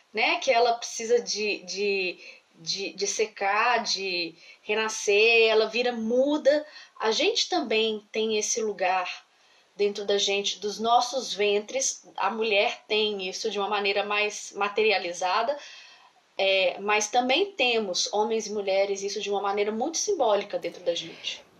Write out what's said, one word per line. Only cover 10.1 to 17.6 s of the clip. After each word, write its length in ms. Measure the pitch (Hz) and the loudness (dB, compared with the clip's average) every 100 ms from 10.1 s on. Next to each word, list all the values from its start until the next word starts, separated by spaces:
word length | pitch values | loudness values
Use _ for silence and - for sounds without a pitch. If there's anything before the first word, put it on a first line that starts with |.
| 202 | 0
gente, 400 | 196 202 202 - | 2 0 -2 -4
dos 220 | 208 196 | -6 -2
nossos 520 | 226 240 - 269 220 | 4 4 4 -4 -4
ventres. 680 | 180 208 202 214 262 262 - - - | 0 2 2 0 -2 -2 -4 -10 -4
A 140 | 202 | -2
mulher 520 | 220 226 202 240 - - | 0 0 2 2 -2 -4
tem 400 | 214 214 202 185 | 0 0 -2 -6
isso 220 | 180 220 | -6 -4
de 80 | 202 | -2
uma 100 | 196 | -2
maneira 360 | 202 202 202 | 0 0 0
mais 480 | 202 208 208 208 - 202 | 0 0 -2 -4 -10 -4
materializada, 1000 | 202 220 214 185 180 175 185 233 233 294 - - - - - _ _ - | -2 2 2 2 -2 -4 0 0 0 -4 -8 -20 -20 -20 -20 _ _ -2
é, 400 | 196 190 180 - | 2 4 2 0
mas 260 | 202 208 - | 0 0 2
também 440 | 247 254 294 403 | 0 2 2 0
temos, 600 | - | 0